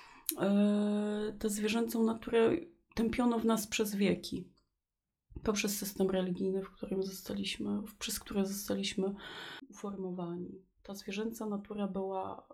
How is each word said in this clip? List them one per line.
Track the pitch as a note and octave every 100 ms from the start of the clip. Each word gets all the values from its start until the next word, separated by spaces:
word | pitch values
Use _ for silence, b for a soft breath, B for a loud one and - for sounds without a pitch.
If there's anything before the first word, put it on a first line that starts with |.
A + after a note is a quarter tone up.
| B B - -
e, | G3 G3+ G#3 G#3 G#3 G#3 G#3 G#3 G#3+ -
tę | A3
zwierzęcą | G#3 G#3+ A3+ A3+ A3+
naturę | A3+ A3+ - A3+ A3+ - - _ _ -
tępiono | A3+ A#3+ A#3+ A3+
w | A3+
nas | A3 -
przez | - G#3 G3+
wieki. | G3 F3 - - - _ _ _ _ _ _ _ - -
Poprzez | - G#3 G3+ -
system | G3 - F#3+
religijny, | F#3+ F#3 F3+ F#3+ F#3+
w | F#3+
którym | - G#3 F#3+
zostaliśmy, | F#3+ - - G3+ F#3+ - G#3 G3+
w-, | A3 -
przez | - -
który | - G#3 G3
zostaliśmy | G3 - G3 G3 - F#3+ G3 B B B B -
uformowani. | - G3+ G3 F#3 F3+ E3+ F3 F3+ - - _
Ta | - G3
zwierzęca | - G3 A3+ A3+ G#3+
natura | G3+ G3+ G#3 G3
była, | F#3+ F#3+ F#3+ F#3+ - -